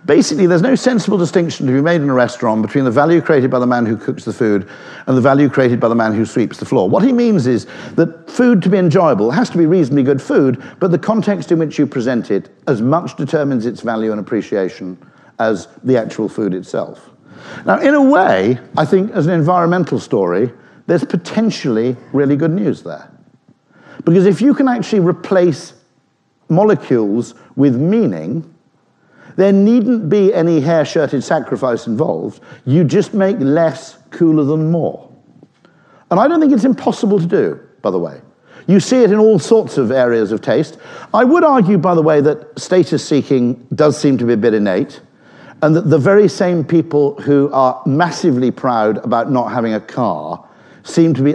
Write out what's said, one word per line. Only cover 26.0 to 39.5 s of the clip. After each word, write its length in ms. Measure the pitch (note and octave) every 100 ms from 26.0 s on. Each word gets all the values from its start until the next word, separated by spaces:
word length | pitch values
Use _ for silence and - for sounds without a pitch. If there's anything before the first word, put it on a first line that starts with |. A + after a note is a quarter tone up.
| _ _ _ _ -
molecules 880 | D#3+ G#3+ F3 - B2 G#2 A2+ A#2 - -
with 220 | - C#3 A#2+
meaning, 760 | D#3+ A3+ F3 E2+ D#2+ D3+ - _ _ _ _ _ _ _ - -
there 160 | G3
needn't 560 | G3 G#3 A#3+ A3 A#3 D#3+
be 260 | G#3 F#3+
any 260 | F#3 E3 D#3+
hair-shirted 640 | C#3 E3 C#3+ E3+ C3+ C#3
sacrifice 640 | - D#3+ - A2+ B2+ A2+ -
involved. 560 | A2+ G#2 E2 G2 - - - B2+
You 160 | D3+
just 320 | E3 G3+ -
make 220 | G#3+ F#3+ A#3
less 600 | C3+ D#3 E3 C3 - - _
cooler 320 | - E3 D#3
than 300 | C#3 D#3 D#3
more. 360 | E3+ G#2+ - - - _ _ - _ _ _ _ _ _
And 80 | F3+
I 80 | C#4
don't 140 | E4+
think 120 | D4+
it's 120 | C4
impossible 560 | B3+ A3 - - G#3 G3+
to 60 | E3+
do, 340 | F3+ F2+ C#2+ - _
by 120 | G#2
the 60 | F2+
way. 220 | E2+ C#2 - _ _ - -
You 140 | F#3+
see 240 | - B3+
it 80 | A3
in 60 | G#3+
all 200 | A3 G3
sorts 400 | -